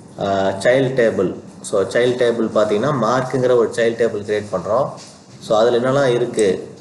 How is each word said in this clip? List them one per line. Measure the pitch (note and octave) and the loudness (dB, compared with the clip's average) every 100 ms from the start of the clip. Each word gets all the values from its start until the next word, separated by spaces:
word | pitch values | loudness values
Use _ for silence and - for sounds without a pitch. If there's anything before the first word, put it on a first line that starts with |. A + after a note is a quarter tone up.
| - - | -18 -8
ஆ, | G2 G2 G2 | -2 0 0
சைல்ட் | G2 B2 C3 C3 B2 | 0 2 2 2 2
டேபிள். | A2+ F#2+ F2+ - - - | 2 2 -2 -4 -14 -18
So, | - G#2+ | -4 -2
சைல்ட் | A#2 B2 B2 B2 | 0 0 0 2
டேபிள் | A#2+ A2+ A2 | 0 0 0
பார்த்தீங்கன்னா, | A2 G#2 G#2 C3+ C#3+ | 0 0 0 0 0
மார்க்குங்கிற | A2 B2+ C3 C3+ B2+ B2 | 0 0 -2 0 2 2
ஒரு | A2 | 2
சைல்ட் | - A2+ A2 | 0 0 0
டேபிள் | A#2 G#2 | -2 -2
கிரியேட் | G2+ G#2 G#2 | -4 -4 -4
பண்றோம். | F#2 F2 A2+ C#3+ - - - - - | -6 -2 -2 -2 -8 -18 -20 -20 -12
So, | - G#2+ | -2 2
அதுல | A#2+ A#2 | 2 2
என்னெல்லாம் | C3 C3+ C3+ | 0 0 2
இருக்கு? | A#2+ A#2 A2+ G2+ F2+ - - | 2 2 2 0 0 -6 -18